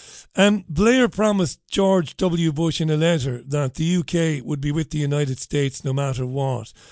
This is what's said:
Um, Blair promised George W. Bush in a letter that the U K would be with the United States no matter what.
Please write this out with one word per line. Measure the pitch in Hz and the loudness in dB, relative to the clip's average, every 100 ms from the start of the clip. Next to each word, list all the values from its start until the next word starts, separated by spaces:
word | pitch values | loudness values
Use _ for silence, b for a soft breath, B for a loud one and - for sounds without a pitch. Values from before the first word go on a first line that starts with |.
| B B B - | B B B 2
Um, | 202 208 - | 4 4 -2
Blair | 151 214 262 240 | 2 4 4 2
promised | - 214 202 170 - _ | 2 0 2 0 -4 _
George | - 196 190 147 - | 0 2 2 0 -2
W. | 185 170 165 | 0 2 0
Bush | 147 165 151 | 0 -2 0
in | 156 | 0
a | 151 | 2
letter | 165 170 131 123 135 | 2 2 -2 -6 -4
that | 147 135 | -2 -2
the | - | -2
U | 160 180 | 0 0
K | 143 170 165 147 | 0 0 0 -2
would | 147 147 | -4 -4
be | 143 | -2
with | 147 156 | -2 -4
the | 151 | -4
United | 143 143 143 131 | -2 -2 -2 -4
States | - 147 139 - | -4 -2 -2 -4
no | 139 | -4
matter | 135 139 123 | -2 -2 -4
what. | 127 135 135 123 110 B B | -4 -4 -2 -4 -8 B B